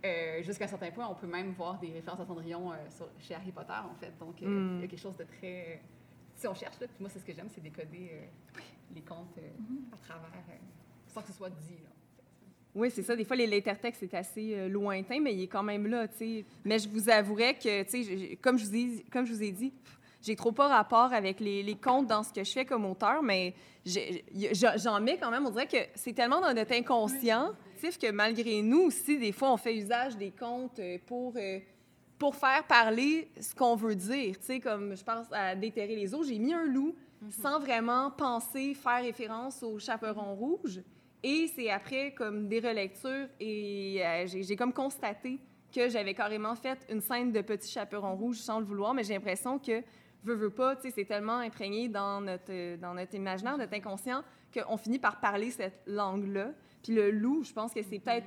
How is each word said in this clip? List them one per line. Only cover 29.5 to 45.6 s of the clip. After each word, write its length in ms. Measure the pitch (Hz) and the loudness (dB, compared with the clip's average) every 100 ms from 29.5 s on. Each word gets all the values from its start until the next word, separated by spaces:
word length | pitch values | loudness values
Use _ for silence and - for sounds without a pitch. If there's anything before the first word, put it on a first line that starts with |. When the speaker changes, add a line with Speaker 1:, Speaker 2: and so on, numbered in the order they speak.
Speaker 2:
on 40 | 233 | 4
fait 180 | 240 220 | 2 -2
usage 400 | 202 240 262 214 | 0 0 0 -4
des 140 | 196 | -8
contes, 460 | - 233 247 254 240 | -6 -6 -6 -6 -6
euh, 180 | 180 180 - | -6 -6 -6
pour, 260 | 247 247 233 | -6 -4 -4
euh, 220 | 196 190 190 - _ _ _ _ | -4 -6 -10 -20 _ _ _ _
pour 180 | 285 | 0
faire 300 | 277 262 269 302 | 4 4 4 8
parler 640 | 240 220 226 277 320 - - | 8 8 6 4 2 -2 -10
ce 160 | - | -10
qu'on 220 | - 247 233 | 2 4 4
veut 180 | 220 | 2
dire. 420 | 196 190 277 220 190 | 0 0 0 0 -4
Tu 60 | |
sais, 140 | - 262 | -4 -2
comme 340 | 247 208 202 190 | 0 -2 -4 -6
je 60 | |
pense 200 | 233 226 226 | -4 -6 -4
à 240 | 208 190 | -2 0
Déterrer 400 | 190 220 214 208 | 0 -2 -2 -2
les 180 | 220 190 | -2 -2
eaux, 80 | 277 | -2
j'ai 140 | 294 220 | -2 0
mis 160 | 247 | 2
un 120 | 339 | 2
loup 300 | 320 262 294 339 - _ | 2 2 2 -2 -16 _
Speaker 1:
Mhm. 100 | 214 | -12
Speaker 2:
sans 280 | 214 269 302 | -4 0 0
vraiment 520 | 277 233 233 247 277 | 2 2 4 2 0
penser 600 | 269 277 233 240 269 277 | 0 0 0 -4 -4 -4
faire 280 | 277 254 240 | -2 2 2
référence 640 | 247 226 220 220 254 262 | 0 -4 -6 -6 -6 -6
au 160 | 233 214 | -6 -6
chaperon 560 | 214 220 220 214 202 | -4 -4 -2 -4 -6
rouge. 460 | 196 254 359 269 185 - - _ _ | -4 -2 -2 -2 -8 -14 -20 _ _
Et 240 | 262 311 330 | 0 2 2
c'est 140 | 320 226 | 0 0
après, 440 | 196 - 269 277 | -2 -2 -2 -2
comme 340 | 277 220 208 208 | -4 -4 -2 0
des 100 | 226 | 0
relectures, 680 | 233 220 190 196 262 269 269 - | 2 0 -2 -4 -4 -4 -6 -6
et, 600 | 220 214 208 202 196 190 | -4 -4 -4 -4 -2 0
euh, 200 | 170 165 180 | 0 0 -2
j'ai, 160 | 185 | -4
j'ai 120 | 190 202 | -4 0
comme 140 | 247 | 0
constaté 680 | 254 269 - 220 208 254 269 - - | 0 -4 -2 -6 -4 -8 -8 -10 -20